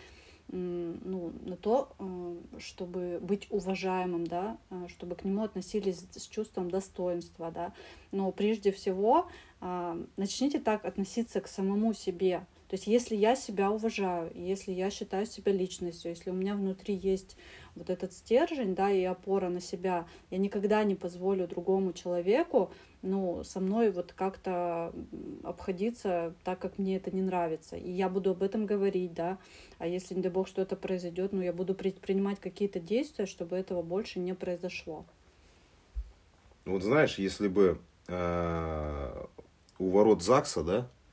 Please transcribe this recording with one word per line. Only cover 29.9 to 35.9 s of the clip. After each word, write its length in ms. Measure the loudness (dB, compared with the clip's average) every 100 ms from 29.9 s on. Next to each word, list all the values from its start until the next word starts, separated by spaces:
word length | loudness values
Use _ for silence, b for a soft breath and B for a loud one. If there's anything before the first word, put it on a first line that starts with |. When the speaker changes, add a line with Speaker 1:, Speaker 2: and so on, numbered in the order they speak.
| -2 -2 -2
Speaker 1:
не 60 |
дай 100 | 0
бог, 160 | 2 0
что-то 280 | 0 -2 -2
произойдёт, 580 | -2 -2 -2 -2 0
ну, 80 | 0
я 100 | 0
буду 200 | 0 -2 0
предпринимать 640 | -2 -2 0 2 2 -2
какие-то 400 | -6 -2 -2 -2
действия, 460 | 0 0 0 -4 -6
чтобы 320 | -6 -4 -4
этого 240 | -2 -4
больше 380 | -2 -2 -2 -4
не 140 | -4 -4
произошло. 720 | -4 -4 -6 -8 -10 -10 -12 -20 b b b b b b b